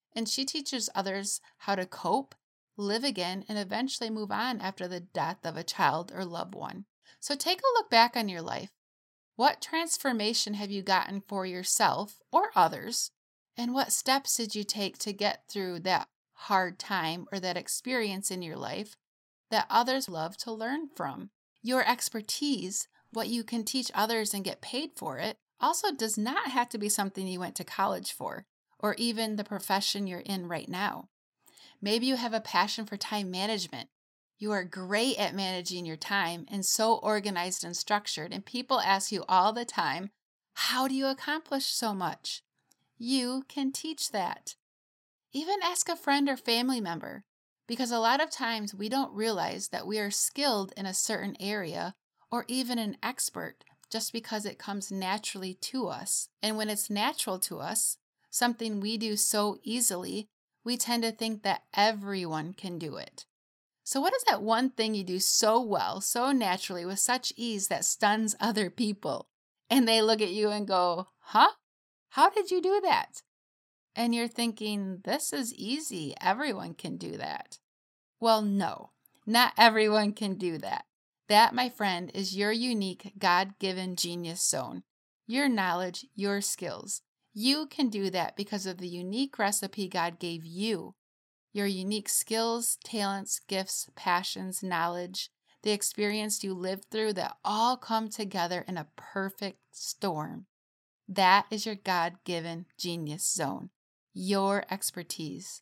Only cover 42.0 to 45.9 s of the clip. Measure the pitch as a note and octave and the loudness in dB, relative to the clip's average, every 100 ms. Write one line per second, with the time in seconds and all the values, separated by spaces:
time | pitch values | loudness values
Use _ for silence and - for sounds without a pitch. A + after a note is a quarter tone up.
42 | E3+ - - - - _ _ _ _ - | -2 -4 -8 -10 -12 _ _ _ _ -8
43 | A#3+ C4+ B3 C4 C4+ D4 C4+ - D#4+ D#4 | 0 2 2 -2 -4 -2 -2 -2 -6 -6
44 | - G#3 F3 - - - _ _ _ _ | -4 -2 -2 -4 -10 -16 _ _ _ _
45 | _ _ _ C#4 D#4+ G4+ E4+ F4 - | _ _ _ -4 0 0 0 0 -2